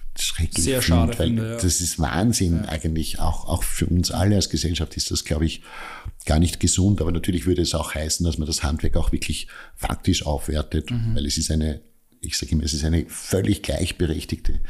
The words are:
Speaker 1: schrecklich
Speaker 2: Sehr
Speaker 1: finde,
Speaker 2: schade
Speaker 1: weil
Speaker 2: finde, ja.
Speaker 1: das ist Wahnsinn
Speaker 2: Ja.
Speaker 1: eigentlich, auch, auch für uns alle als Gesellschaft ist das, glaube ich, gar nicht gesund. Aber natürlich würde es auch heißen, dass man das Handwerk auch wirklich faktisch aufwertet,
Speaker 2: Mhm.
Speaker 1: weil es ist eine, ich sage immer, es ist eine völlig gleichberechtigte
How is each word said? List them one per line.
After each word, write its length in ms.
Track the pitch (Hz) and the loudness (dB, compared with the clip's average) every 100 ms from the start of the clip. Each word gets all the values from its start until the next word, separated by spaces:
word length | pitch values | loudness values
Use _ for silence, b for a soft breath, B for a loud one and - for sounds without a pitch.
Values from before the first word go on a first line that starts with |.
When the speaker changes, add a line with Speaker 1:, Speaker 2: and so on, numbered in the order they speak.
| - - | -8 -4
Speaker 1:
schrecklich 440 | - - - - | -4 0 -2 0
Speaker 2:
Sehr 180 | - 131 | 0 2
Speaker 1:
finde, 160 | 95 85 | 4 4
Speaker 2:
schade 200 | 82 - | 4 2
Speaker 1:
weil 80 | 85 | 0
Speaker 2:
finde, 220 | 80 110 | 0 -2
ja. 40 | 117 | 0
Speaker 1:
das 240 | 90 - | 0 0
ist 180 | 85 - | -2 -2
Wahnsinn 600 | 71 71 113 107 90 85 | -2 2 2 2 2 2
Speaker 2:
Ja. 60 | 71 | 0
Speaker 1:
eigentlich, 500 | 78 80 80 - - | -4 -2 -2 -2 0
auch, 280 | 80 80 - | 2 0 -2
auch 160 | 87 | -2
für 220 | - - 87 | -2 0 2
uns 220 | 87 85 | 2 2
alle 240 | 80 98 101 | 2 4 4
als 140 | 85 | 2
Gesellschaft 460 | 78 80 85 80 - | 0 -2 -2 -4 -4
ist 140 | - | -4
das, 140 | - - | -4 -2
glaube 200 | 76 80 | 0 0
ich, 160 | - B B B B B - - | -2 B B B B B -10 0
gar 140 | 76 | 4
nicht 200 | 87 - | 4 2
gesund. 420 | 87 - 95 98 | 0 4 4 4
Aber 100 | 80 | 2
natürlich 340 | 85 - 90 85 | 0 0 0 2
würde 160 | 87 | 2
es 140 | 82 80 | 2 0
auch 180 | 78 76 | -2 -4
heißen, 300 | 78 - 87 | -4 0 0
dass 120 | 78 | 0
man 100 | 76 | -2
das 160 | 82 | -2
Handwerk 320 | 73 78 - 85 | -2 0 2 4
auch 140 | - | 2
wirklich 360 | - - 80 - B B - | 2 -2 -4 -6 B B -8
faktisch 500 | - 80 - 87 76 | -6 -2 0 0 0
aufwertet, 640 | 71 - 76 76 80 - | -2 0 -2 0 -2 -2
Speaker 2:
Mhm. 240 | 120 110 71 | -2 0 0
Speaker 1:
weil 100 | 71 | 0
es 120 | 82 | -2
ist 140 | 82 | 0
eine, 300 | 78 78 76 - _ _ - | 0 0 -4 -10 _ _ -12
ich 140 | - - | -8 -6
sage 140 | - | -2
immer, 100 | 80 | 0
es 100 | 76 | 0
ist 100 | 73 | 0
eine 220 | 80 82 - | 2 2 0
völlig 540 | - - 95 104 98 | -8 -2 0 2 0
gleichberechtigte 1000 | - 78 90 - 87 80 - - - - B | -2 -2 -2 -2 -2 -2 -4 -2 2 2 B